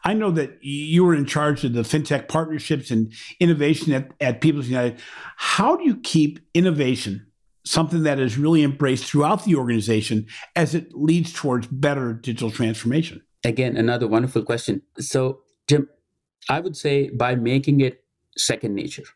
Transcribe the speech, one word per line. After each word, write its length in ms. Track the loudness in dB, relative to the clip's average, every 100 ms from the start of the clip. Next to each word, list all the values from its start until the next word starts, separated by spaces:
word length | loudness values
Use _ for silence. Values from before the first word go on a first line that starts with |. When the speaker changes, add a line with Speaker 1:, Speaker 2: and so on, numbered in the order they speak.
Speaker 1:
I 100 | 0
know 160 | 0 0
that 260 | 0 -2 -8
you 420 | -8 -8 0 4
were 120 | 4 4
in 100 | 0
charge 380 | 0 0 0
of 100 | -2
the 80 | -2
fintech 460 | 0 -2 0 -4 -2
partnerships 640 | -4 -2 -6 -4 -4 0
and 220 | -2 -2 -6 -20 0
innovation 540 | 2 4 2 2 0
at, 180 | -2 -4 -4
at 220 | -2 2
People's 260 | 2 2 -2
United. 320 | -2 -2 -4 -18 -18 -18 -8
How 380 | -4 0 2 2
do 100 | 2
you 100 | 0
keep 420 | 0 2 2 -2 _
innovation, 720 | 2 2 2 0 0 -4 -8 -12 _ _ _ -2
something 380 | 0 0 0
that 160 | 0 0
is 180 | -2 0
really 240 | 4 4
embraced 440 | 4 2 0 0 0
throughout 400 | 0 2 0 2
the 100 | 2
organization, 720 | 2 0 2 0 2 -2 -4 -16 -6 -2
as 200 | 0 0
it 180 | -6
leads 400 | -2 2 2 0
towards 340 | -4 -2 -2 -2
better 460 | -2 0 0 -4
digital 380 | -6 -6 -6 -6
transformation? 720 | -2 -2 0 0 0 -2 -10 _ _
Speaker 2:
Again, 320 | -4 0 -2 2
another 320 | 0 0 2
wonderful 360 | 2 2 -2
question. 380 | -2 -4 -2 -4 _ -12
So, 420 | -4 0 -2 -4 _ _ 2
Jim, 220 | 2 2 _ _ _ _ _ -4
I 120 | -4
would 180 | -4 -4
say 320 | 0 0 0
by 240 | -2 0
making 480 | 0 2 2 4 4
it 220 | 2 -2 _ _ _ -4
second 380 | -2 -2 -4 -4
nature 300 | -6 -12 -18